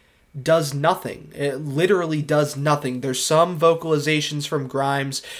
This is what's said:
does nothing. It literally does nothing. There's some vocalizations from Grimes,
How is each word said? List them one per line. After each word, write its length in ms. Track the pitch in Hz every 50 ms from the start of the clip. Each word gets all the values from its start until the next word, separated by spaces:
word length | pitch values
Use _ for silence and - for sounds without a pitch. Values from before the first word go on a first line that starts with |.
| _ _ _ _ _ _ - 143
does 320 | 123 160 160 165 156 139 139
nothing. 580 | 139 147 165 185 - - 120 - - 151 151 -
It 220 | - 143 143 131
literally 680 | 135 156 143 135 151 175 190 208 180 170 160 156 151 147
does 340 | 156 156 151 147 143 -
nothing. 440 | 139 143 151 147 143 - 127 127 127
There's 220 | 131 135 131 - -
some 360 | - 156 156 170 180 180 151
vocalizations 880 | 165 165 165 165 165 160 156 147 143 156 156 151 147 - 151 147 147
from 200 | - 165 143 135
Grimes, 540 | 123 - 135 139 139 139 139 139 139 135 - - - - -